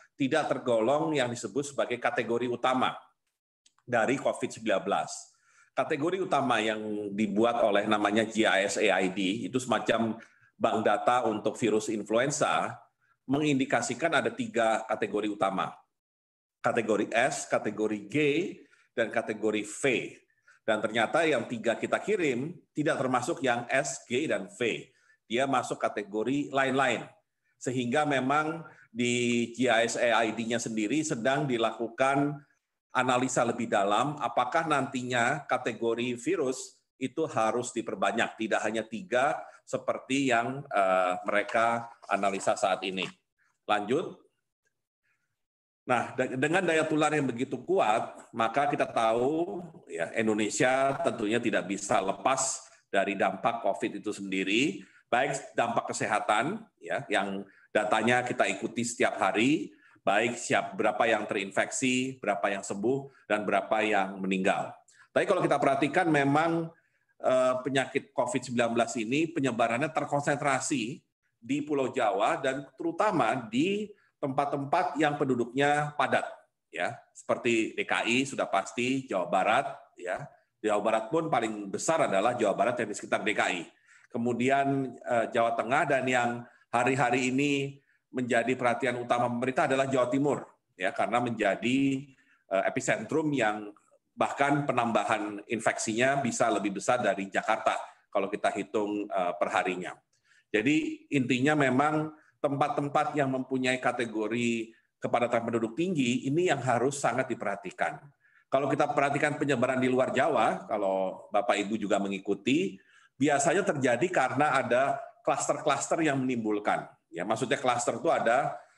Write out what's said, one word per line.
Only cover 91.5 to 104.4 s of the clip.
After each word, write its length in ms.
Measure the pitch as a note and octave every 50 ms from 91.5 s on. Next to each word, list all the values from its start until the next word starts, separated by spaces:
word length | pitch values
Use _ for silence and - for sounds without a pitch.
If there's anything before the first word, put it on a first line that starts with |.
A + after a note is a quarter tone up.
| F#2+ F#2 G2+ A#2+ C3 C3+ C#3 C3+ C3+ C3+ C#3 - - _ _ _ _ _ _ -
eh, 120 | F#2+ F#2+ -
epicentrum 640 | G#2+ - B2+ - - A2 G#2 A2 - C3 D#3+ D#3+ D3+
yang 400 | C#3+ B2+ A2 G#2+ G#2 G#2+ G#2 G#2 - _ _ _ _ _ _ _ _ A#2
bahkan 480 | A2+ G#2+ - - C#3 C#3+ D3+ D3 C#3+
penambahan 800 | - B2 B2 A#2 A#2 A2 G#2+ G2+ - A2+ G#2 G#2 G#2 G#2 G2 -
infeksinya 720 | - A#2+ G#2+ - A2+ G#2+ - - A#2 G#2+ A#2 B2+ C3+ C#3 -
bisa 320 | A#2+ A2+ - - B2 A2+
lebih 240 | G#2+ G2+ G2+ G#2 F#2+
besar 240 | G2+ - - B2+ A#2+
dari 320 | G#2+ G2 F#2+ G2 G2 G2
Jakarta 480 | - G2 - G#2+ A2 - - G#2+ F#2+ - - - - _ _ _
kalau 160 | - G2+ G2
kita 240 | G2+ G#2 G2 - G2
hitung, 560 | - G#2 F#2+ - - A2 G#2 G#2 G#2 G#2 G2
eh, 260 | - - F#2+ F2+ F2 - -
perharinya. 560 | G2 F#2 - F#2+ F2+ F#2+ F2+ F#2 F2 D2+ - - _ _ _ _ _ _ _ _ _ _
Jadi 560 | - G#2 A2 C#3 D3+ D#3 D3+ - - - - - C#3+
intinya 420 | C#3 A#2+ A#2+ C3 A#2+ C3 D3+ D3+
memang 560 | D3 C#3 B2+ B2 C3 D3 D#3 D#3 D#3 D#3 D#3 - - _ _ _ _
tempat-tempat 720 | - C#3 C#3 C#3 D3 C#3+ - D3+ C#3+ C#3 C#3 D3+ D3 - - D3+
yang 100 | C#3 C3
mempunyai 480 | C3 C3 C3 - C3+ B2+ C3 B2+ C3
kategori 960 | B2+ - B2 B2 B2+ A#2+ A2 G#2+ A2 G#2+ G#2+ A#2 A#2+